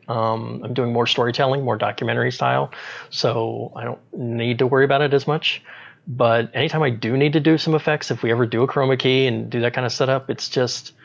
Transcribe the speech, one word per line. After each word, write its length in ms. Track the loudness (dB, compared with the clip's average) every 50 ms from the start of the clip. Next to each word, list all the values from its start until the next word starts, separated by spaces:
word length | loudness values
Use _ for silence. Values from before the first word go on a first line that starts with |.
| _ -4
um, 540 | -2 0 0 0 0 -2 -4 -6 -8 -8 -8
I'm 80 | -4 -2
doing 180 | -2 0 0 2
more 160 | 0 2 2
storytelling, 560 | 2 2 0 0 2 0 2 2 2 0 0
more 120 | -2 0
documentary 540 | 0 0 -2 -2 -2 -4 -2 0 0 0 0
style. 400 | 0 0 0 2 2 2 0 -2 -6 -14 -16 -16 -16 -16 -16 -10
So 600 | -8 -2 0 0 0 0 -2 -4 -6 -8 -10 -10 -10
I 80 | -10 -10
don't 160 | -10 -10 -10 _ _ -10
need 480 | -8 -6 -6 -4 -2 -2 -2 0 0
to 60 | 2 2
worry 160 | 4 4 4
about 160 | 4 4 2 2
it 100 | 4 2
as 140 | 2 2
much. 340 | 0 -2 -2 -2 -4 -4 -4 -12 -18 -20 -20 -20 -20 -20 _ _
But 460 | -10 -2 2 2 4 4 2 0 -2 -2
anytime 300 | -2 -2 0 0 0 0
I 60 | 0
do 260 | 0 -2 -2 0 2
need 160 | 2 2 4 2
to 80 | 2
do 180 | 4 4 2 4
some 160 | 2 2 0
effects, 380 | 2 2 0 -2 -2 -2 -4 -4
if 100 | -2 0
we 80 | 0
ever 160 | 2 2 2
do 160 | 0 2 2 0
a 60 | 2
chroma 280 | 2 0 2 2 2
key 300 | 2 2 2 4 4 4
and 240 | 2 0 -2 -4 -4
do 120 | -4 -2 -2
that 120 | 0 0
kind 100 | 0 -2
of 60 | -2
setup, 400 | -2 0 0 0 0 -2 -2 -4
it's 180 | -6 -6 -6 -4
just, 440 | 0 0 0 0 -2 -8 -10 -16 -20 _